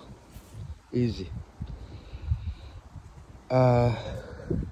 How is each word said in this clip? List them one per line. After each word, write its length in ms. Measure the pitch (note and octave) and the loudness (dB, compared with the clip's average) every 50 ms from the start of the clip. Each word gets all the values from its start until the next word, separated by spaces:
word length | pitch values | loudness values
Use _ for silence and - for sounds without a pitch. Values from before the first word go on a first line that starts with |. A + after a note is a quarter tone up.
| - - - - - - - - - - - - - - - - - - | -12 -16 -18 -20 -20 -18 -18 -18 -18 -16 -14 -12 -10 -10 -12 -14 -10 -2
Easy. 380 | - B2 B2 A#2 G2 F#2+ F#2 - - - - - - - - - - - - - - - - - - - - - - - - - - - - - - - - - - - - - - - - - - - - - | 2 2 2 2 2 -2 -6 -8 -8 -10 -10 -12 -10 -10 -8 -8 -8 -10 -12 -14 -14 -16 -14 -14 -12 -8 -4 -2 -2 -2 -2 -4 -8 -8 -12 -16 -16 -16 -16 -16 -16 -16 -16 -16 -18 -18 -18 -18 -20 -16 -4 2
Uh, 440 | B2+ C3 B2+ B2+ B2 A#2+ A#2+ A#2+ A2+ - - - - - - - - - - - - - - - | 6 6 8 8 8 8 6 6 4 2 -2 -6 -8 -8 -8 -10 -12 -8 -4 -2 -2 0 -2 -4